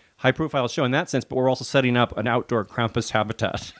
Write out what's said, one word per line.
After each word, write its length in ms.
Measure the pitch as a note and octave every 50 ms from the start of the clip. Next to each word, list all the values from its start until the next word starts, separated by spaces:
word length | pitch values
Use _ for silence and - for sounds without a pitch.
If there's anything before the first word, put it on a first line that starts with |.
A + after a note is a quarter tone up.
| _ _ _
high-profile 500 | - - C3 - - D#3 C#3+ - C3+ B2
show 160 | A#2+ - D#3+ C3+
in 60 | B2
that 180 | C3+ D#3 F3 -
sense, 160 | - B2 -
but 100 | - C3+
we're 140 | C3 B2+ C3
also 140 | B2+ - B2
setting 320 | - - C#3 B2+ B2 A#2+
up 180 | A#2+ A#2 - -
an 100 | G#2+ A2+
outdoor 360 | B2 A#2 B2 - - A#2+ A2 G2+
Krampus 480 | - - B2 A#2 A2+ - A#2+ G#2+ -
habitat, 640 | - A2 G#2 A2+ A2 - A2 - - G#2 - - -